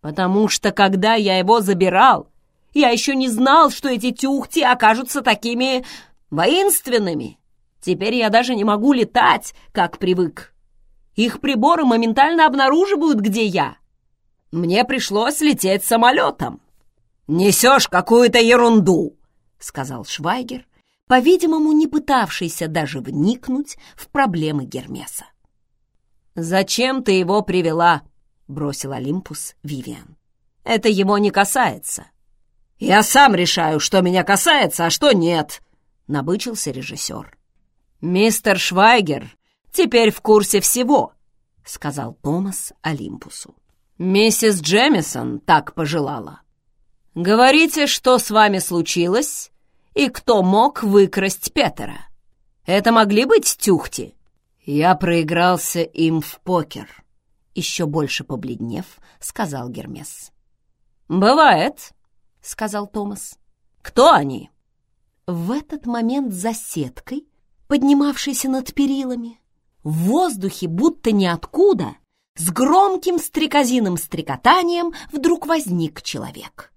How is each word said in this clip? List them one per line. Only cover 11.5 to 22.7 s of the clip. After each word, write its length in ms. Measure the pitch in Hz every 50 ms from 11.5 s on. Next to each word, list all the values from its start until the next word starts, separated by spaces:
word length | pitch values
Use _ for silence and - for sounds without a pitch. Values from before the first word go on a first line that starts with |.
| 277 226 220 294 339 339 311
моментально 600 | 254 233 226 226 226 220 247 269 302 330 330 320
обнаруживают, 760 | 311 254 277 277 262 277 320 370 403 403 349 302 320 285 214
где 240 | 202 220 196 226 226
я. 320 | 208 175 185 143 123 - _ _ _ _ _ _ _ _ _ _ _ _ _ _ _ -
Мне 320 | 165 175 170 175 208 240
пришлось 560 | 233 262 254 - - 196 208 226 247 294 -
лететь 440 | 311 294 269 196 - 190 190 202 -
самолетом». 760 | - 233 226 349 - - - - 294 - _ - - - - _ _ _ _ _ _ _ _ _ _ _ _ _
«Несешь 640 | - 147 165 190 202 190 - - 247 277 269 - -
какую-то 500 | - 180 180 - 226 240 247 233 233 240
ерунду», 800 | 233 226 240 247 240 233 226 220 185 160 185 156 - - _ _ _ _ _ _ _ _ _ _
сказал 460 | - - - - 135 131 135 120 101
Швайгер, 640 | - - - 143 170 196 254 254 247 254 254 - _ _ _ _ _ _ _ _
по-видимому, 680 | _ 254 254 254 294 370 359 339 330 320 320 302 311 311
не 140 | 302 320
пытавшийся 840 | 302 - 302 294 - 277 254 220 170 - - 185 170 - - 170
даже 320 | 160